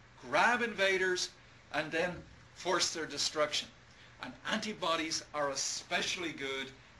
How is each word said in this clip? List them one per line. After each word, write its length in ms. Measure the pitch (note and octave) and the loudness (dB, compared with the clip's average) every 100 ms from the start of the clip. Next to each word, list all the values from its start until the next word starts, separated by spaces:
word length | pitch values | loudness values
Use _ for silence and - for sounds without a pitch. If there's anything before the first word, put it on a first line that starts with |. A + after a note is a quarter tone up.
| - - B2 | -20 -16 2
grab 320 | D3 G#3 A#3+ | 4 6 4
invaders 680 | A3+ F#3+ G3 F#3+ F#3 F3+ - - - - - | 0 2 4 4 2 2 -2 -8 -20 -20 -4
and 180 | C#3+ D#3 | -4 0
then 240 | D#3+ F3+ E3+ - - - | 0 0 -2 -12 -20 -20
force 380 | - F3 E3+ - | -6 0 2 2
their 140 | E3 C#3+ | 0 -4
destruction. 640 | C#3 - D#3 D3 - - - - - - - | -2 0 2 2 0 -4 -12 -20 -20 -20 -14
And 100 | B3 - D#3 | -14 -10 -2
antibodies 760 | G#3 G#3+ G3+ F3 E3 D#3+ D#3 - | -2 -2 -2 0 0 0 -4 -4
are 160 | D3 C#3+ | -2 0
especially 800 | C3+ - - - F3+ - F#3 E3 | 0 -4 -6 -2 -2 0 -2 -4
good 360 | C3 C#3 C3+ C3 - - - | -4 -4 -4 -6 -10 -20 -18